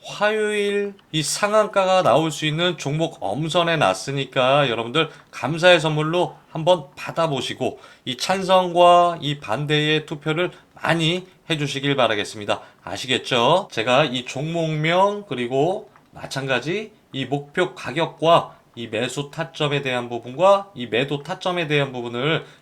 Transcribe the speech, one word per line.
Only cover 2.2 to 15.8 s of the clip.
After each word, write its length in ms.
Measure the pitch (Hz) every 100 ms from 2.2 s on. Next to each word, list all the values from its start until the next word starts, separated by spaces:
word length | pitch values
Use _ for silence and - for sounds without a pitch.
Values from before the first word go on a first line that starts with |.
| 160
수 160 | 151 156
있는 320 | 151 175 170
종목 400 | 139 151 160 -
엄선해 560 | 92 120 160 175 170 160
놨으니까 920 | 98 92 - 139 135 139 127 143 139
여러분들 400 | 113 113 147 147 - _
감사의 480 | - 127 160 180 175
선물로 560 | 156 151 156 180 151 - _
한번 340 | 160 160 175 143 -
받아보시고 840 | - 151 165 135 127 - 120 - - - 131
이 120 | 123
찬성과 1000 | - 196 185 185 180 170 175 175 175 165
이 180 | 143 143
반대의 640 | 101 120 147 151 151 156 151
투표를 460 | 147 156 156 180 - _ -
많이 500 | - 165 160 185 185 _ -
해주시길 460 | 160 143 135 139 135
바라겠습니다. 680 | 117 104 98 107 104 101 - _
아시겠죠? 840 | 90 98 127 120 - 123 120 180 -
제가 340 | - 113 127 156
이 200 | 127 120
종목명 1000 | - 156 170 160 156 156 180 202 208 202
그리고 640 | 123 120 135 160 214